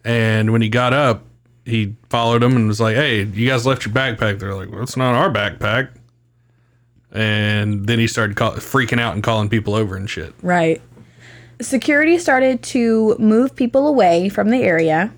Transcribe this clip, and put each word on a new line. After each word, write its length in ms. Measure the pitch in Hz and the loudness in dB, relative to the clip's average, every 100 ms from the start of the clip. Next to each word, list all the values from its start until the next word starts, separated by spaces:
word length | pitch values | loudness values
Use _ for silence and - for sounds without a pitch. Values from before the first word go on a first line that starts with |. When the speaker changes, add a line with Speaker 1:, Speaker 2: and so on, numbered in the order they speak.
Speaker 1:
And 480 | 113 117 113 110 110 | -2 0 2 2 2
when 100 | 113 | 0
he 80 | 110 | 0
got 240 | 120 123 | 0 2
up, 300 | 135 139 107 - _ _ _ | 2 0 -2 -8 _ _ _
he 300 | - 113 104 107 _ | -6 -4 -4 -8 _
followed 320 | 117 117 117 | -2 2 2
them 140 | 120 | 4
and 100 | 127 | 2
was 140 | 110 107 | 2 0
like, 160 | 110 | 0
"Hey, 280 | 113 147 110 | 2 0 0
you 240 | 101 98 120 | -2 -2 0
guys 160 | 131 | 0
left 200 | 123 131 | 0 -2
your 80 | - | -2
backpack." 460 | 120 131 110 110 101 | -2 -2 -2 -4 -2
They're 140 | 98 | -8
like, 160 | 98 95 | -10 -10
"Well, 120 | - | -10
it's 120 | 120 | -8
not 200 | 131 127 | -2 0
our 140 | 123 185 | 2 0
backpack." 600 | 110 104 - 104 117 131 - _ _ _ _ _ _ _ _ _ _ _ | 0 -4 -4 -2 -2 -4 -12 _ _ _ _ _ _ _ _ _ _ _
And 760 | 95 107 104 104 107 104 104 101 | -4 0 0 0 0 0 -2 0
then 120 | 117 | 0
he 80 | 117 | 0
started 280 | - 107 | 0 -4
call-, 180 | 101 113 | -2 -4
freaking 460 | - - 135 117 120 | -4 -4 -2 0 -2
out 140 | 117 | -2
and 80 | 92 | -2
calling 260 | 110 110 104 | -2 -2 0
people 260 | 113 104 | -2 -2
over 200 | 107 107 | -2 -2
and 140 | 95 113 | -6 -10
shit. 240 | - 78 - | -10 -12 -8
Speaker 2:
Right. 400 | 175 175 165 160 - - - _ - - - - | -2 0 2 -2 -6 -20 -20 _ -20 -20 -20 -16
Security 580 | - 262 - 294 311 339 | -4 -2 2 2 4 2
started 420 | 339 262 262 247 | 2 2 2 0
to 520 | - 254 233 220 220 - | -4 0 2 2 2 2
move 380 | 214 220 262 | 4 4 2
people 320 | - 240 269 294 | 0 0 2 2
away 420 | 269 185 170 190 | 4 4 4 0
from 200 | 208 208 | 0 0
the 100 | 254 | 2
area. 480 | 208 165 160 160 214 | 2 2 2 0 -2